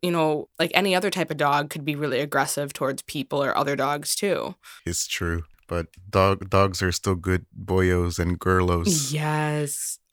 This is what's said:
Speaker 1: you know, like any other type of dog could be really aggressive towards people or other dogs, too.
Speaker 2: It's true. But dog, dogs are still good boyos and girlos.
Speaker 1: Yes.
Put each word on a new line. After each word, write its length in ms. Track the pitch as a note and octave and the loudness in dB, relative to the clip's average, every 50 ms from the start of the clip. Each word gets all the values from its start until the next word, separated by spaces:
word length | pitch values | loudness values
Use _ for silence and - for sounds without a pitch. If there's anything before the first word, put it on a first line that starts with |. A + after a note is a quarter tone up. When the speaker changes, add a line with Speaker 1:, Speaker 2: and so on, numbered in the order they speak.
Speaker 1:
you 80 | - F3+ | -2 0
know, 380 | E3+ E3 D#3 D#3 D3+ D3 - - _ - | 0 2 2 2 0 -2 -4 -6 _ -2
like 140 | E3 E3 - | -2 0 2
any 200 | E3+ G3 G3 F#3 | 2 2 4 2
other 140 | F3+ G3 G3 | 2 2 0
type 200 | F3+ F#3+ D#3+ - | 0 -2 -2 -2
of 60 | D#3+ | -2
dog 340 | D3 D3+ C#3+ C#3+ D3 D3 D3 | 0 2 2 2 2 0 -2
could 140 | - D#3+ C#3+ | -6 -6 -6
be 100 | D3+ D3 | -4 -4
really 240 | C#3+ D3+ C#3+ C3 B2 | -2 -2 -2 -2 -2
aggressive 520 | D3 D3 D3 C#3 C#3 D3 - C#3+ C#3+ C#3 | -2 0 0 0 0 0 -2 -4 -4 -6
towards 300 | - - C#3+ C3 C3+ - | -4 -4 -4 -4 -4 -6
people 400 | - - - D3 C3+ - D3 C#3+ | -8 -8 -8 -8 -6 -4 -2 -2
or 140 | C#3 C3 - | 0 0 0
other 200 | - C#3+ C#3+ C#3+ | 0 0 0 0
dogs, 380 | C#3 C3+ C#3 D3 D3 D3 - - | -2 -2 -2 -2 -4 -4 -4 -4
too. 380 | - - G3+ E3+ - A1+ - F#3 - - - - - - | -2 -2 -2 -2 -2 -2 -6 -8 -12 -18 -20 -20 -10 -8
Speaker 2:
It's 200 | E2+ F2 - - | -6 -4 -4 -4
true. 380 | - - - F2+ E2+ E2+ E2+ E2 - - _ _ - | -4 -4 -4 -2 -2 -2 -4 -4 -8 -16 _ _ -6
But 180 | F2+ E2+ E2 - _ - F#2 G2 | -4 -4 -4 -6 _ -18 -10 0
dog, 380 | - G2 F#2+ G2 G2 G2 F#2+ F#2+ | 2 4 6 6 4 2 0 2
dogs 320 | - F#2+ G2 G2 F2+ - | 4 4 4 4 2 0
are 80 | F#2+ F#2 | 0 0
still 220 | F2 - - G2 F#2+ | 0 0 0 0 -2
good 300 | F2 E2+ F#2 F#2 F2 - - - | 0 0 0 0 0 -2 -6 -14
boyos 600 | - F#2+ F#2+ F#2 F#2 F#2 F#2 F2+ F2+ F2 F2 F2 - | -14 -4 0 2 4 4 4 4 4 2 0 0 0
and 220 | E2+ F2 F2 E2+ | 0 0 -2 0
girlos. 720 | - F#2 F#2 F#2 F2+ F2+ F2 E2+ F2 G3 E3+ D3+ C#3 C3 | 2 2 4 4 4 4 2 2 2 2 0 0 0 -2
Speaker 1:
Yes. 880 | D3 D3+ D3+ D3+ D3+ D3+ D3+ D3+ D3+ D3+ D3 C#3+ - - - - - - _ _ | -2 -2 -2 -2 0 0 0 -2 -2 -2 -2 -4 -6 -6 -6 -8 -8 -10 _ _